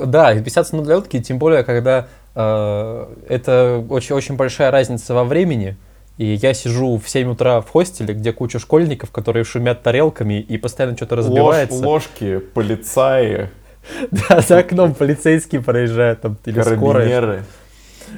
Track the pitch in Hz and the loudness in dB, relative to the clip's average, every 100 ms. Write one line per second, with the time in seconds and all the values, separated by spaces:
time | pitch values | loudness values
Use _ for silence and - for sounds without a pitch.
0 | 135 151 143 107 110 - 165 156 147 180 | 0 4 6 4 0 -2 -2 -4 0 0
1 | - 127 - 131 156 151 120 120 127 131 | 0 -6 -4 -2 2 2 2 0 0 0
2 | 123 - _ 120 110 107 104 104 110 117 | -2 -14 _ -4 -2 0 -2 -4 -6 -10
3 | - 117 - 127 131 127 123 120 113 131 | -14 -16 -6 -4 2 4 4 0 -2 -4
4 | - 139 - 139 131 - 139 135 127 120 | -2 -4 -2 -2 -2 0 2 4 2 -4
5 | - 123 120 156 185 123 95 98 - - | -2 0 2 2 0 0 -4 -8 -16 -20
6 | - - 107 104 131 131 120 117 131 113 | -20 -6 -4 0 0 0 -2 -2 -2 -2
7 | - 135 123 117 123 117 - 160 - - | -4 -4 -2 0 0 0 0 0 0 -4
8 | 107 107 113 - 123 117 - 156 165 123 | -6 -4 -4 -4 -6 -8 0 2 2 -4
9 | - - 104 113 113 123 120 120 120 123 | -8 -6 -4 -2 -2 -2 -2 -2 0 2
10 | 156 - 104 104 - 110 120 - 131 120 | 0 0 -4 -4 -4 -6 -6 -4 -4 -4
11 | 117 120 113 131 151 156 127 127 139 156 | -4 -2 0 4 4 4 0 -2 0 0
12 | - - 101 95 - 117 107 110 - 135 | -2 -8 -4 -4 -4 -4 -2 -4 -4 0
13 | 131 131 113 101 98 - - - - - | 2 2 2 -2 -6 -12 -20 -20 -18 -10
14 | 254 196 - 175 - 175 180 180 175 135 | -6 -4 2 4 6 4 4 2 2 2
15 | 143 147 160 160 - 151 123 120 120 113 | 0 0 2 2 0 -4 -2 0 0 2
16 | 120 113 110 101 120 110 113 113 135 127 | 2 0 -4 -8 -4 0 0 2 2 2
17 | 117 123 113 95 101 - - - - - | 2 2 0 -2 -8 -18 -20 -20 -20 -20
18 | - | -18